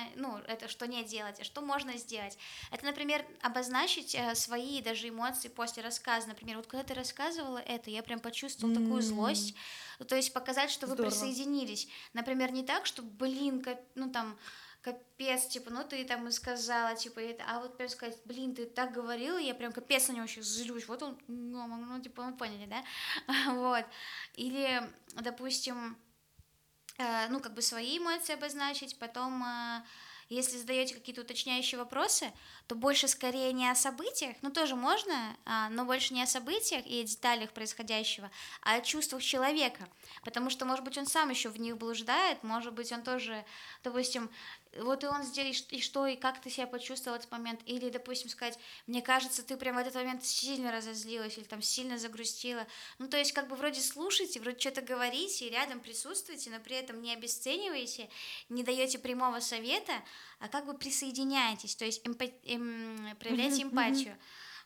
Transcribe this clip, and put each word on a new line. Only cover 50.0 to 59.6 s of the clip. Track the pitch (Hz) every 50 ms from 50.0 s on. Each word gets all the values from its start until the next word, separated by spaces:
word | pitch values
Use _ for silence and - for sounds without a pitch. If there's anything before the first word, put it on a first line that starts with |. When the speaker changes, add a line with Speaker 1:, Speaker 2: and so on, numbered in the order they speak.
| 254 254 254 247 254
Speaker 1:
сильно | - - - 254 269 277 262 254 240
разозлилась | 226 226 220 226 220 220 214 220 233 226 220 214 214 226
или | 208
там | - 220 214 214
сильно | - - 254 254 262 247 233
загрустила, | 226 233 220 220 233 226 - - - 247 240 233 214 214 - - - - - -
ну, | 254 269
то | 285 294
есть, | 285 294 -
как | 285 277 254
бы, | 269 254
вроде | 285 302 269 262
слушаете, | 262 - - 285 330 392 392 392 381 - - 240
вроде | 220 247 247 247
че-то | - 269 269 269
говорите, | 262 247 254 247 247 247 247 285 359 392 - - 247 233
и |
рядом | 226 240 285 277 254 240
присутствуете, | 240 226 220 - - 277 392 392 - - 320 294 - 233
но | 226 226
при | 220 - 254 262
этом | 262 254 226 226
не | 233 233 233
обесцениваете, | 226 226 233 - - - 254 302 359 415 381 311 269 240 240 - - 220 - - - - - - - - -
не | 233 240 247
даете | 262 262 262 262 262 262 247
прямого | - 254 247 254 254 254 233 240
совета, | 240 - 240 226